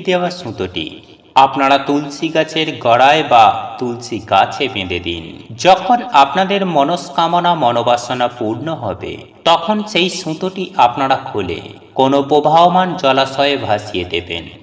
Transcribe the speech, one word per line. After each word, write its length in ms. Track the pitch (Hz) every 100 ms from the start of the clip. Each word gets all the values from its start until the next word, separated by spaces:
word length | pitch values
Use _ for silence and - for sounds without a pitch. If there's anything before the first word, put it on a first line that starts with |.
দেওয়া 260 | 185 180 180
সুতোটি 560 | - 120 104 92 85 80 - - - _ -
আপনারা 380 | 135 143 135 139
তুলসী 500 | 139 143 147 - 165
গাছের 400 | 160 156 160 156 123
গোড়ায় 440 | 117 120 135 156
বা 220 | 139 123 104 110 101 110
তুলসী 420 | 123 120 - 110 -
গাছে 340 | 98 - - 135
বেঁধে 320 | 104 92 87
দিন। 240 | 87 85 80 - - 110
যখন 400 | 175 185 180 - -
আপনাদের 480 | 147 139 185 190 196 190
মনস্কামনা, 840 | 151 139 175 - - 165 175 175
মনোবাসনা 720 | 220 120 117 117 120 - 127 120
পূর্ণ 380 | - 110 113 156
হবে, 380 | 156 110 90 85 80 - _
তখন 320 | - 165 - 214 202
সেই 200 | 170 180
সুতোটি 540 | - 156 156 185 196 185 -
আপনারা 400 | 120 - 135 135
খুলে 440 | 135 107 87 85 - - -
কোনো 240 | - 135 139
প্রবাহমান 680 | 139 147 151 160 175 180 185 156
জলাশয়ে 600 | 135 131 131 143 143 139
ভাসিয়ে 480 | 110 104 - 90
দেবেন। 400 | 87 87 87 85 80 -